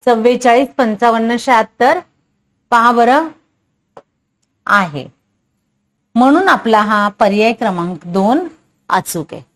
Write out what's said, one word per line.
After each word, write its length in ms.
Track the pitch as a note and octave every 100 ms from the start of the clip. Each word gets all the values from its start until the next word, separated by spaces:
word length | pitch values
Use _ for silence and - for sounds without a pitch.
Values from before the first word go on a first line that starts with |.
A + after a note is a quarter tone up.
| -
चव्वेचाळीस, 640 | A#3 A3+ B3 B3 A#3 C4+ -
पंचावन्न, 600 | A#3+ G#3 A#3+ A3+ A3+ A#3
शहात्तर? 640 | C4 A#3 A3 _ B3 F4 - _ _ _ _ _ _
पहा 220 | A#3+ A#3
बरं, 360 | A#3+ A#3 C#4 D#4+ - _ _ _ _ _ - _ _ _ _ _ _ -
आहे, 420 | G3+ F3+ C#3+ B2+ _ _ _ _ _ _ _ _ _ _
म्हणून 340 | A#3 B3+ D4+ F#4+
आपला 320 | B3+ A#3 A3
हा 280 | G#3+ G#3+ G#3
पर्याय 440 | G3+ G#3+ G3+ A3
क्रमांक 460 | A3+ A3+ F3+ F3 E3+
दोन 440 | F3 F#3 G3 C#4 F4 _ _ _ _
अचूक 460 | F#3 F3+ E3+ D3
आहे. 80 | A#2 B2+